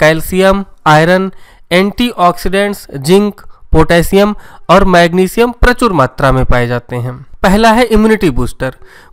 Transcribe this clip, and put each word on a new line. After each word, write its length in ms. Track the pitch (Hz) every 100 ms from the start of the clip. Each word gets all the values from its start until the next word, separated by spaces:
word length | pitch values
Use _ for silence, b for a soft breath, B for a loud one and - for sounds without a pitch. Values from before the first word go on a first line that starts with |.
कैल्शियम, 640 | 156 160 - 185 190 196 196 - 156
आयरन, 440 | 156 165 185 190 - b b b
एंटीऑक्सीडेंट्स, 1160 | 175 202 196 240 202 175 175 190 196 202 202 -
जिंक, 480 | 139 139 196 208 - - b b
पोटेशियम 600 | 160 156 170 160 190 208 208 B B -
और 140 | 180 208
मैग्नीशियम 640 | 175 170 180 185 - 240
प्रचुर 380 | - 247 240 240
मात्रा 400 | 170 127 - 135
में 120 | 131
पाए 220 | 123 123 120
जाते 300 | 120 - 123
हैं। 180 | 123 127 - -
पहला 280 | 196 202 226
है 140 | 220
इम्यूनिटी 460 | 233 214 220 214 175
बूस्टर। 440 | 123 120 - 131 - - B B